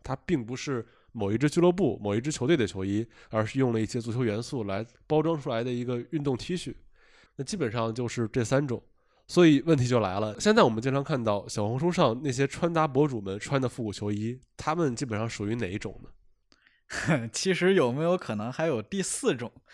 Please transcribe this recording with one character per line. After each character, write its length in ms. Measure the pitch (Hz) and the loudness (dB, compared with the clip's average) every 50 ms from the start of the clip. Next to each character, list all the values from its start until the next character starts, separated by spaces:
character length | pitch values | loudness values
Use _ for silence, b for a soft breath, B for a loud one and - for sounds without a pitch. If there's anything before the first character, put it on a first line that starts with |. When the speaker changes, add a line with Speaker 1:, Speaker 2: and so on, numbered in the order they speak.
| _ | _
Speaker 1:
它 140 | - 131 - _ | -10 -10 -8 _
并 180 | - 180 139 113 | -2 -2 -2 -2
不 140 | 110 127 | -4 -8
是 280 | 123 - 147 135 120 113 b b b b b - | -8 -6 -4 -4 -4 -6 b b b b b -6
某 180 | 117 101 98 | -2 0 0
一 60 | 107 | 2
支 120 | 117 139 151 | 2 2 2
俱 120 | - 170 | 4 4
乐 100 | 165 180 | 4 4
部、 300 | 175 185 190 127 - - 104 | 4 4 2 0 0 -2 -2
某 120 | 101 101 | -2 -2
一 60 | 113 | 0
支 120 | 120 151 147 | -2 -4 -4
球 140 | - 120 | -2 0
队 100 | 131 175 | 2 2
的 100 | 147 110 | 2 2
球 160 | 90 92 95 95 | 0 -2 -4 -2
衣， 240 | 98 101 107 113 B B B B B | -2 0 -2 -2 B B B B B
而 160 | - 110 107 | -2 -2 -2
是 140 | 107 - 135 | 0 0 0
用 160 | 131 123 117 | 2 2 2
了 40 | 113 | 0
一 60 | 110 | 0
些 160 | 107 - 123 | -2 -2 -6
足 100 | 110 117 | -4 -4
球 140 | 110 123 131 | -2 -2 0
元 180 | 113 101 110 117 | 0 0 -2 -4
素 220 | - 147 127 107 | -6 -6 -6 -4
来 200 | 98 95 101 113 - _ _ _ | -4 -4 -4 -6 -8 _ _ _
包 140 | _ 151 156 | _ 0 2
装 180 | 156 165 165 151 | 2 2 0 -2
出 120 | 131 151 | -2 -4
来 120 | 120 113 117 | -2 -2 -2
的 80 | 127 | -2
一 140 | 123 123 123 | -4 -4 -4
个 180 | 120 123 120 120 - | -4 -4 -4 -6 -6
运 140 | - 156 147 | -6 -4 -2
动 100 | 139 131 | -2 -2
T 220 | 113 - - 180 | -2 -4 -6 -6
恤。 180 | 170 - 131 - - - - b b b b b b b b b | -6 -6 -8 -12 -14 -18 -20 b b b b b b b b b
那 80 | - 135 | -10 -8
基 100 | - 220 | -8 -4
本 160 | 185 147 110 | -2 -2 -2
上 240 | 101 123 113 113 110 | 0 0 -2 -2 -2
就 140 | 123 123 113 | -2 -4 -4
是 180 | - 123 117 107 | -2 -2 -2 0
这 140 | - 131 117 | 0 -2 0
三 240 | 104 131 135 151 | 2 2 2 2
种。 160 | 139 117 101 - _ _ _ _ _ _ _ _ - | 0 -4 -6 -8 _ _ _ _ _ _ _ _ 0
所 180 | - 180 180 | 4 8 8
以 140 | 160 147 139 - | 8 8 6 6
问 100 | 165 160 | 4 2
题 100 | 131 127 | 4 4
就 140 | 120 123 120 | 2 2 2
来 180 | 107 92 92 101 | 2 2 0 -2
了， 220 | 107 107 104 - | -2 -2 -4 0
现 160 | - 208 214 | 2 4 6
在 60 | 226 196 | 8 6
我 80 | 127 | 6
们 120 | 110 110 117 | 4 2 0
经 80 | 135 | 0
常 140 | 131 139 139 | -2 -2 -2
看 180 | 143 156 127 113 | -2 -2 0 0
到 240 | 110 101 101 - | 0 0 0 -2
小 220 | 110 - 113 104 107 | -6 -4 -2 -2 0
红 100 | 117 131 | 0 0
书 140 | 160 180 170 | 0 0 2
上 260 | 185 165 123 113 127 156 | 4 2 2 2 0 -2
那 80 | 143 123 | -4 0
些 140 | 127 139 | 0 0
穿 260 | 135 - - - 170 170 | -2 0 -2 -2 -2 0
搭 160 | 165 156 151 | 0 0 2
博 180 | 127 135 151 | 4 2 2
主 140 | 151 127 110 | 2 2 -2
们 180 | 98 95 95 104 | -4 -4 -6 -6
穿 220 | - - 143 135 | -4 -2 0 0
的 80 | 131 120 | 0 0
复 160 | - - 117 | -2 -4 -6
古 80 | 104 98 | -6 -6
球 180 | - 107 104 | -4 -4 -4
衣， 300 | 104 104 107 113 123 131 - _ _ | -2 -2 -4 -6 -6 -8 -14 _ _
他 180 | - - 151 156 | -8 -4 -4 0
们 220 | 175 170 139 120 | 2 0 0 0
基 80 | 110 143 | -2 -4
本 140 | 120 107 104 | -4 -4 -4
上 100 | 110 117 | -4 -4
属 180 | - - 104 | -4 -4 -4
于 80 | 101 113 | -4 -2
哪 160 | 123 113 87 | -2 -2 -4
一 80 | 95 107 | -4 -6
种 220 | - 104 - - - | -8 -8 -12 -12 -16
呢？ 60 | - - - _ - _ _ _ _ b b b b b b b b | -20 -20 -20 _ -20 _ _ _ _ b b b b b b b b
Speaker 2:
<laughs> 400 | - - - 123 165 131 113 113 - | -8 -4 0 0 0 0 0 -4 -6
其 220 | - - 190 180 | -4 0 0 0
实 200 | 160 175 185 196 | 2 4 4 6
有 180 | 180 139 120 120 | 6 4 4 2
没 100 | 143 160 | 0 0
有 140 | 170 180 180 | 0 0 -2
可 160 | - - 110 | -2 -4 -6
能 180 | 104 104 120 - | -4 -4 -6 -4
还 140 | - 160 | -2 -2
有 160 | 170 143 110 107 | 0 0 -2 -4
第 180 | - - 196 | -6 -6 -6
四 340 | 180 - - - - 233 156 | -4 -4 -4 -2 0 0 0
种？ 160 | 113 123 104 - - _ B | 0 -4 -10 -12 -16 _ B